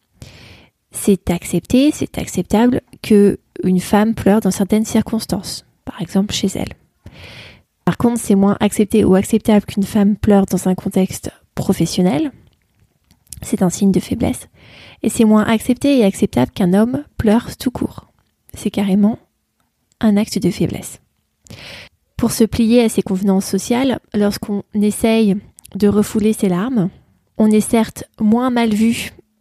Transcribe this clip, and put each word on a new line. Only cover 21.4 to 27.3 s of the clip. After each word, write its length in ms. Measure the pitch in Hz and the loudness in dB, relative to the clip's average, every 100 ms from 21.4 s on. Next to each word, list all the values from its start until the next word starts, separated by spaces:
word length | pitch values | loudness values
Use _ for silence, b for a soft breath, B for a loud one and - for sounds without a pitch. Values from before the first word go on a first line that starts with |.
| - B B B B _ _ - | -20 B B B B _ _ -4
Pour 140 | 226 | -2
se 120 | - | 2
plier 400 | 220 - 220 240 | 0 2 4 4
à 60 | 226 | 4
ces 140 | - | 0
convenances 420 | - 185 196 190 - | -2 -2 0 0 0
sociales, 560 | 190 - 240 269 - _ | -4 -2 -2 0 -4 _
lorsqu'on 500 | 202 202 - - 202 - | -2 -2 -2 -6 -6 -4
essaye 640 | 208 208 202 226 226 214 196 - _ - | -2 0 0 0 2 2 0 -4 _ -14
de 140 | 190 202 | -2 2
refouler 460 | 202 208 220 214 | 2 0 0 -2
ses 160 | 220 196 | 0 -2
larmes, 400 | 175 233 247 165 - _ _ _ | -2 -2 -2 -2 -4 _ _ _